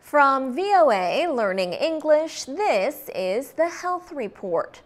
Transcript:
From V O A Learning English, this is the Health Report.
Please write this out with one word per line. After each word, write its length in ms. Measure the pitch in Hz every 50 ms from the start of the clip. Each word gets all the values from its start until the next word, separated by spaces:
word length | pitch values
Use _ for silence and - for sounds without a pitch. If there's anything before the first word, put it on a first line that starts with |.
| _ - -
From 400 | 294 285 277 269 269 262 262 247
V 160 | 302 370 403 415
O 180 | 370 330 277
A 360 | 220 190 185 175 156 240 330 359
Learning 460 | 294 240 220 196 185 190 185 180 175
English, 720 | - - 320 320 311 311 311 302 302 320 320 - - -
this 640 | - 269 339 415 403 277 202 185 247 302 - - - -
is 380 | - 190 185 190 226 277 277
the 160 | - - 320 339
Health 460 | 339 - - 359 359 349 349 - 339
Report. 680 | 285 233 196 - - - 190 170 165 - - - - _